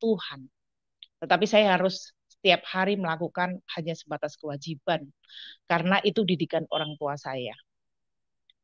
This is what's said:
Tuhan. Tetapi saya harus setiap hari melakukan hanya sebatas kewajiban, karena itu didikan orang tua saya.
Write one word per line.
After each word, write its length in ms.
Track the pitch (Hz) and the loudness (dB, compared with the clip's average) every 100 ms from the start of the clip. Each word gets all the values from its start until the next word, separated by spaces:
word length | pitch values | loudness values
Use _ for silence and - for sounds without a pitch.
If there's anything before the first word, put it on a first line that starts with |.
Tuhan. 480 | 226 196 - 139 131 _ _ _ _ _ - - | 0 0 -2 -12 -18 _ _ _ _ _ -20 -12
Tetapi 240 | 156 180 214 | 2 2 6
saya 300 | 214 208 175 | 6 6 4
harus 340 | 185 185 - _ _ | 2 -2 -14 _ _
setiap 340 | _ 190 175 - | _ 2 2 2
hari 280 | 185 190 202 | -2 0 0
melakukan 640 | 170 160 170 - 180 185 - - | -2 -2 -4 -2 -4 -4 -10 -8
hanya 160 | 160 | -6
sebatas 400 | 160 151 151 151 - | -8 -8 -6 -6 -6
kewajiban, 680 | 151 143 160 147 - 156 143 _ _ - - - - | -10 -8 -8 -8 -2 -2 -4 _ _ -18 -18 -18 -2
karena 320 | 170 175 185 | 0 2 2
itu 200 | 208 220 185 | 2 0 0
didikan 400 | 165 151 165 156 | 0 0 -2 -2
orang 240 | 156 151 147 | -4 -4 -6
tua 160 | 143 | -6
saya. 400 | 143 139 135 117 110 _ _ _ _ _ _ _ _ _ _ | -6 -8 -8 -8 -12 _ _ _ _ _ _ _ _ _ _